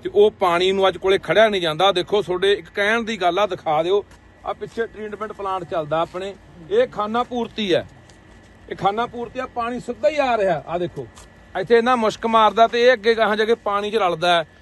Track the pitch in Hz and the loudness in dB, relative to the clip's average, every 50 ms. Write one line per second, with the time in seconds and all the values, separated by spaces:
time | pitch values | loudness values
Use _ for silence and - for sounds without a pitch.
0 | - 180 - 202 208 214 208 - 196 180 170 170 180 190 196 196 190 190 180 180 | -12 -2 2 4 4 4 4 2 0 2 2 2 2 0 2 2 2 0 0 0
1 | - 190 196 190 - - 160 196 220 220 208 190 170 160 151 156 180 196 190 175 | 0 0 0 0 0 0 4 4 4 4 4 0 -2 -4 0 2 2 2 2 0
2 | 160 - 196 214 196 - 180 180 185 196 202 - 165 - _ 208 202 202 220 233 | -2 0 -2 -2 0 -2 -4 0 2 0 0 0 -2 -10 _ -2 0 0 0 -2
3 | 233 202 226 190 180 175 170 190 208 202 185 - - 170 151 151 165 175 196 208 | -2 -4 -6 0 0 0 2 2 0 -2 -2 -6 -4 -2 0 0 0 2 0 0
4 | - - - - _ - _ _ - - 202 - 214 185 - 226 233 214 - 196 | -2 -4 -20 -20 _ -20 _ _ -12 -12 -10 -10 -12 -12 -8 -8 -8 -8 -8 -14
5 | 214 214 208 190 214 214 208 - 196 196 190 185 175 - 185 170 156 147 156 160 | -12 -12 -10 -12 -12 -12 -10 -10 -8 -6 -6 -6 -6 -6 -6 -6 -4 -2 -2 -2
6 | 170 165 - 180 190 196 190 - - - - 175 170 151 185 226 254 254 - 190 | -2 -4 -6 -10 -10 -10 -12 -16 -20 -20 -20 -20 -10 -2 0 0 0 0 -2 -6
7 | 208 208 220 240 247 - 247 247 233 226 - - 214 190 160 135 107 - - - | -6 -2 -2 -4 -4 -4 -4 -8 -8 -8 -6 -6 -2 0 0 0 -2 -4 -18 -20
8 | - - - - - - - - - - - - - - 196 170 - 190 202 220 | -20 -20 -20 -20 -20 -20 -20 -20 -20 -20 -20 -20 -16 -14 -12 -4 -2 -2 -2 -2
9 | 240 196 - 240 240 214 - 254 - - - 247 247 240 247 247 - - 247 214 | -6 -6 -6 -10 -12 -10 -10 -12 -12 -10 -8 -8 -6 -6 -8 -10 -10 -10 -10 -2
10 | 226 302 311 294 277 254 240 226 196 190 170 143 135 - 160 180 175 170 - 147 | -2 0 0 0 0 0 0 0 2 0 0 -2 -4 -6 -6 -4 -4 -6 -8 -10
11 | 127 110 - - - - - - - - - 180 190 - 233 233 226 247 254 240 | -14 -14 -16 -20 -20 -20 -20 -20 -20 -12 -8 -8 0 4 4 4 4 4 2 2
12 | 220 214 190 - - 226 226 226 220 208 196 208 226 226 226 240 233 247 262 233 | 2 -2 -2 -2 -4 2 4 4 4 4 6 4 2 4 4 4 4 4 4 4
13 | 196 226 226 220 226 202 214 208 214 208 226 220 - 208 202 202 208 208 202 226 | 2 0 2 2 2 0 2 0 2 0 0 -2 0 -2 -2 -2 -2 -2 -2 0
14 | 202 175 175 160 170 175 175 170 160 - - - | 0 0 0 0 2 2 2 2 0 -4 -12 -20